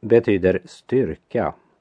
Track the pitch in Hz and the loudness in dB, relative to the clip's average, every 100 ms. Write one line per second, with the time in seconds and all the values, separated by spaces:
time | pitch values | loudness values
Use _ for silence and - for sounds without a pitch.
0 | 107 - - 98 92 92 - - - 127 | 0 2 2 0 0 -2 -6 -20 -4 -2
1 | 107 78 _ 120 80 - _ _ | -2 -8 _ -6 -6 -8 _ _